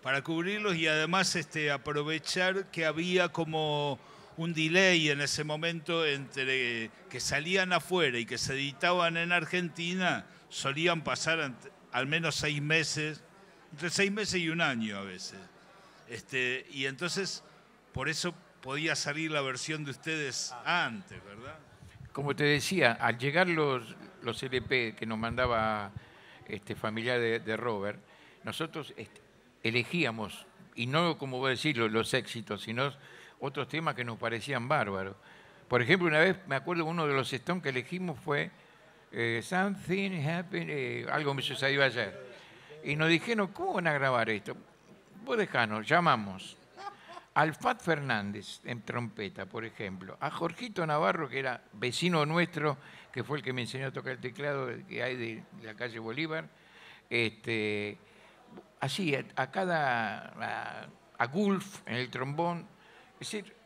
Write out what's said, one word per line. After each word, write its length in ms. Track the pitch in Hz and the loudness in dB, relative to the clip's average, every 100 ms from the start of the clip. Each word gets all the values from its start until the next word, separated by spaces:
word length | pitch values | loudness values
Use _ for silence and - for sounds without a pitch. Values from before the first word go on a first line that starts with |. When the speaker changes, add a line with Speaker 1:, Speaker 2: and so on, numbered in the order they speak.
Speaker 1:
para 200 | 135 135 | 0 0
cubrirlos 540 | 139 165 175 208 208 170 | 2 0 0 0 0 2
y 100 | 160 | 4
además, 480 | 156 156 185 180 | 4 4 2 2
este, 380 | 180 151 160 151 | 0 -4 -2 0
aprovechar 960 | 139 151 147 147 156 151 - 185 190 190 | 0 -2 -2 -2 -2 -2 0 2 2 -4
que 160 | - 160 | 0 0
había 420 | 156 175 180 175 | 0 2 4 4
como 720 | 170 156 156 156 147 147 131 - - - - | 2 -2 0 0 0 0 -2 -8 -20 -18 -6
un 180 | 165 | -4
delay 560 | 160 160 170 190 175 151 | 0 4 6 8 6 6
en 100 | 143 | 2
ese 220 | 143 - | 0 -2
momento 640 | 151 151 165 170 151 165 160 | -2 -2 -2 -4 -2 0 2
entre 840 | 139 131 139 131 131 120 117 110 - - | 0 -4 -2 0 2 2 0 -4 -10 -12
que 80 | 127 | -6
salían 520 | - 139 156 190 185 | -2 0 2 2 4
afuera 460 | 180 - 185 151 120 | 2 2 2 4 2
y 80 | 117 | -2
que 120 | 120 | -2
se 160 | - | -2
editaban 600 | 135 139 139 175 180 170 165 | -2 -4 0 2 4 2 2
en 160 | 170 | 2
Argentina, 960 | 175 156 180 175 139 170 185 180 127 - - - | 2 2 -2 -2 -4 -4 0 2 0 -4 -20 -14
solían 540 | - 135 139 170 170 | -4 -2 2 2 2
pasar 380 | 143 127 - 165 | 0 -2 0 0
ant-, 300 | 147 113 - - - | 0 -6 -16 -20 -6
al 140 | 120 135 | -2 0
menos 280 | 160 160 | 2 0
seis 260 | - 151 147 | 0 0 0
meses, 600 | 147 160 151 151 156 151 - - - - - | 2 2 2 -2 -4 -6 -14 -20 -20 -20 -20
entre 180 | 151 170 | -6 -4
seis 200 | - 202 | 2 2
meses 300 | 208 208 185 | 2 0 0
y 80 | 165 | 2
un 120 | 165 | 2
año 380 | 160 123 110 101 | 2 2 -2 -4
a 40 | |
veces. 360 | 98 90 - 95 92 - - - - - - | -8 -8 -12 -14 -18 -20 -20 -20 -20 -20 -12
Este, 580 | 117 - 131 127 131 - | -12 -4 0 0 -2 -6
y 140 | 139 135 | -6 -4
entonces, 580 | 135 175 165 190 - - - - - - | -2 -4 -2 -4 -6 -12 -20 -20 -20 -14
por 160 | - 135 | -6 -4
eso 260 | 156 175 175 - - | -2 -4 -6 -18 -16
podía 360 | 131 139 160 147 | -6 -2 0 0
salir 340 | - 147 160 | 0 -2 0
la 120 | 151 | 0
versión 420 | 135 127 - 156 | 0 -2 -4 -4
de 80 | 147 | -4
ustedes 600 | 127 - 160 143 120 - 123 | -8 -4 -2 -2 -4 -6 -6
antes, 580 | 120 175 147 110 92 92 | 0 2 2 -2 -12 -16
¿verdad? 320 | 95 101 131 156 - - - - - | -16 -14 -14 -14 -20 -20 -20 -18 -12
Speaker 2:
Como 220 | - 143 | -4 -2
te 100 | 139 | 2
decía, 480 | 147 147 123 190 127 | 6 4 4 6 6
al 260 | 117 120 120 | 6 2 2
llegar 300 | 135 147 185 | 2 4 4
los, 460 | 160 151 127 113 - - - | 4 4 2 -2 -14 -16 -8
los 200 | 120 113 | -6 -4
L 200 | 135 127 | -2 -2
P 320 | 113 131 117 107 | 2 2 2 -2
que 100 | 113 | -4
nos 120 | 113 | -2
mandaba, 760 | 113 117 127 117 110 107 101 101 - - - - - | -2 2 2 4 2 0 -4 -10 -16 -20 -20 -20 -10
este, 260 | 101 - | -10 -6
familiar 460 | 104 110 107 117 123 | -4 -2 -2 0 2
de, 200 | 117 113 | 2 0
de 160 | 104 110 | 0 -2
Robert, 440 | 120 107 101 107 - - - - | 0 -2 -2 -6 -14 -20 -20 -14
nosotros, 520 | - - 160 160 135 - | -10 -6 -6 -6 -10 -12
este, 240 | 110 - - - - _ | -14 -16 -20 -20 -20 _
elegíamos, 840 | 113 117 117 175 139 113 104 - - - - | 0 2 0 0 0 0 -6 -8 -18 -20 -20
y 120 | - 120 | -6 0
no 320 | 147 170 151 | 2 2 0
como 200 | 139 127 | -4 -2
vos 120 | 131 | 0
decís, 260 | 123 151 131 | 2 2 2
lo-, 120 | 113 | 2
los 260 | 110 107 | 2 2
éxitos, 480 | 131 - 120 107 101 | 0 -2 -10 -6 -6
sino 300 | - 117 139 139 - - - - | -4 -2 -2 -4 -18 -20 -20 -8
otros 280 | 131 139 127 | -6 -4 -4
temas 260 | 156 160 | -2 -2
que 100 | 127 | -2
nos 140 | 120 113 | -6 -4
parecían 500 | 117 113 104 131 120 | -2 -2 -2 -4 2
bárbaros. 480 | 151 104 98 95 98 - - - - - | 2 2 0 -4 -8 -18 -20 -20 -20 2
Por 140 | 123 | 2
ejemplo, 260 | 120 185 175 | 6 6 6
una 120 | 151 | 6
vez, 160 | 175 190 - | 6 6 0
me 100 | 135 | -2
acuerdo, 280 | 147 175 | 0 0
uno 220 | 156 170 151 | 0 2 2
de 80 | |
los 180 | 139 127 | 2 2
Stones 300 | 127 - 180 | -2 -2 -2
que 60 | 147 | 0
elegimos 480 | 127 117 180 180 131 | -2 -4 -4 -4 -4
fue, 300 | - 147 160 - - - - - - | 0 0 0 -6 -20 -20 -20 -20 -12
eh, 280 | - 117 117 | -2 0 0
Something 840 | 110 185 196 202 - 185 196 185 143 | 0 0 0 -2 -2 0 0 -2 -2
Happened, 440 | 170 175 170 165 | -2 -2 -4 -2
eh, 360 | 147 127 120 113 | -2 -2 -4 -2
algo 240 | 143 147 | 0 2
me 80 | 139 | 0
sucedió 420 | 120 127 135 139 | -2 0 2 4
ayer. 480 | 135 120 101 - - - - - - - | 4 4 -2 -4 -14 -18 -20 -20 -20 -12
Y 120 | - 147 | -4 2
nos 120 | 160 | 4
dijeron, 400 | 165 226 226 196 | 4 4 0 -2
"¿Cómo 260 | - 381 | -2 -2
van 140 | 269 170 | 0 2
a 40 | |
grabar 380 | 147 135 123 113 | 2 4 4 2
esto?". 260 | 107 - - - - - - - - | 0 -2 -12 -14 -20 -20 -20 -20 -18
Vos 120 | - 240 | -4 0
dejanos, 500 | 190 135 117 107 107 | 2 2 2 0 4
llamamos 680 | 160 170 127 101 95 - - - - 403 403 - 349 - | 6 6 4 2 -8 -12 -18 -20 -14 -14 -14 -18 -18 -4
al 200 | - 156 | 2 2
Fat 260 | 147 262 240 | 2 -2 0
Fernández 760 | - 151 139 113 101 104 98 - | 0 0 2 0 0 -6 -10 -14
en 180 | - 123 | -8 -8
trompeta, 640 | 104 120 117 98 101 87 95 | -4 -4 -4 -6 -8 -6 -10
por 180 | 117 | -8
ejemplo, 520 | 110 - 104 92 95 - | -10 -8 -8 -8 -12 -6
a 100 | 143 | -6
Jorgito 560 | - 165 170 247 202 165 | -2 -4 -4 -8 -4 0
Navarro, 420 | 151 185 170 143 | 2 2 2 -2
que 120 | 127 | -2
era 220 | 135 120 - | -2 -4 -10
vecino 520 | 104 120 117 175 170 | -4 -2 0 2 4
nuestro, 520 | 147 165 170 156 151 139 - - - | 4 4 2 2 0 0 -6 -20 -10
que 120 | - | -6
fue 140 | 120 147 | -4 -4
el 60 | |
que 80 | 131 | -4
me 100 | 127 | -4
enseñó 260 | 117 131 135 | -4 -4 -4
a 20 | |
tocar 220 | 135 131 | -4 -6
el 80 | 127 | -6
teclado 480 | 123 127 143 143 127 117 - | -8 -6 -4 -2 -4 -6 -8
que 140 | 113 | -4
hay 140 | 123 127 | -2 -2
de 260 | 113 110 - 98 | -6 -8 -12 -16
la 120 | 110 | -16
calle 240 | 107 120 113 | -8 -8 -6
Bolívar, 500 | 113 123 160 160 160 - - - - - _ | -6 -4 -4 -4 -8 -18 -20 -20 -20 -20 _
este, 880 | 117 113 107 - 113 107 104 104 104 - - - - - - - _ | 2 2 0 -4 0 0 0 -4 -8 -18 -20 -20 -20 -20 -20 -20 _
así, 340 | 139 139 180 | -4 0 0
a, 100 | 139 117 | 0 -2
a 160 | - 131 | -2 -2
cada, 760 | - 185 165 143 120 110 107 107 - | 0 0 2 2 2 0 -4 -10 -8
a, 460 | 113 110 113 - 110 - - - | -6 -6 -6 -10 -12 -16 -20 -2
a 80 | 117 | 0
Gulf 540 | 151 208 190 - - - | 2 4 2 0 -12 -6
en 100 | 113 | -4
el 120 | 127 | -2
trombón, 560 | 123 131 147 170 170 165 - - - - - | -4 -4 0 0 0 -8 -20 -20 -20 -20 -14
es 120 | - | -8
decir 240 | 214 190 - | -8 -8 -18